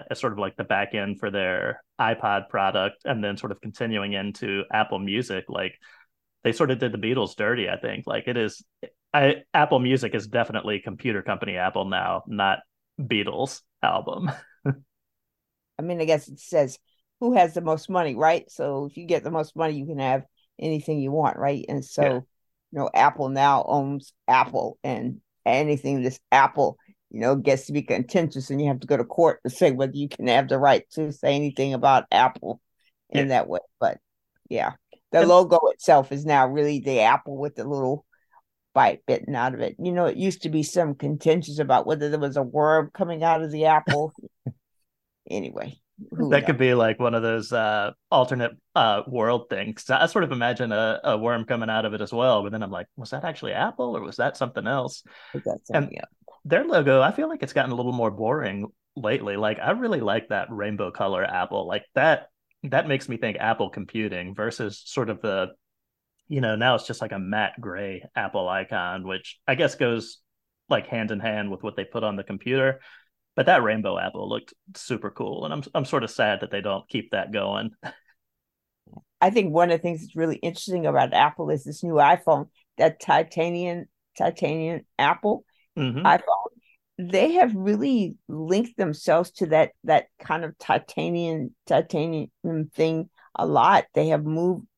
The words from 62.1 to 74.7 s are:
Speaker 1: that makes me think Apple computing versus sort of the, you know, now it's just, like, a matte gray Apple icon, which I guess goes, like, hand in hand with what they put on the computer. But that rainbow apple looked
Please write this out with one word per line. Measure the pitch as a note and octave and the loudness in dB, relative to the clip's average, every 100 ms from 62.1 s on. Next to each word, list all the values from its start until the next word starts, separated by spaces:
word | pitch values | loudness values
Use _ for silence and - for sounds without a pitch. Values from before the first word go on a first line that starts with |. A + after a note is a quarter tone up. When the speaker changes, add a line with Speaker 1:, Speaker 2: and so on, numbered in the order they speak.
| C#3+ - _ _ _ | 2 -2 _ _ _
Speaker 1:
that | C#3+ C3 E3 | -2 0 0
makes | C3+ - | -2 -4
me | A#2 | -6
think | A#2 G2 | -4 -2
Apple | A2 A2+ G2+ | -2 -2 -4
computing | - F#2+ A2 G#2+ F2+ F2+ G2+ | -6 -8 -6 -6 -6 -8 -6
versus | G#2+ - G#2+ G#2 - | -6 -6 -8 -10 -8
sort | - A2+ | -6 -4
of | G2 | -4
the, | G#2+ F#2+ F#2 - _ _ _ _ _ _ - | -4 -2 -4 -8 _ _ _ _ _ _ -8
you | D3 | -2
know, | A#2 A2 | -2 2
now | B2 A#2 | 2 2
it's | - | -2
just, | A#2 | -8
like, | A2 | -8
a | G2 | -6
matte | F#2+ G#2+ G2+ - | -4 -2 -2 -4
gray | G#2+ F2+ G2+ F2+ - | -10 -8 -8 -10 -10
Apple | - G2 G#2 F2+ | -6 -4 -2 -2
icon, | F#2+ F#2+ G#2 F2 F#2 F#2 | -4 -4 -4 -4 -6 -8
which | F#2+ - - - | -10 -10 -8 -2
I | C3+ | 0
guess | D3 - | 0 2
goes, | B2+ A#2 A2+ - _ _ _ _ - | 0 0 -6 -16 _ _ _ _ -2
like, | A2+ - | -2 0
hand | A#2 G#2+ | -6 -4
in | G#2 | -4
hand | A2 G#2+ G2+ | -4 -4 -6
with | F#2 | -8
what | G#2+ G2+ | -8 -8
they | F#2+ | -8
put | A#2 | -4
on | G#2+ G2+ | -4 -4
the | - | -8
computer. | G2 B2 C3+ C3+ C3+ - - _ _ _ - | -8 -2 0 2 0 -8 -20 _ _ _ 0
But | C3+ | 4
that | F3 | 4
rainbow | A2+ A2 G2 F2+ | 4 0 -2 -2
apple | F#2 F#2 G2+ | -4 -6 -6
looked | A2+ - _ - | -8 -10 _ -20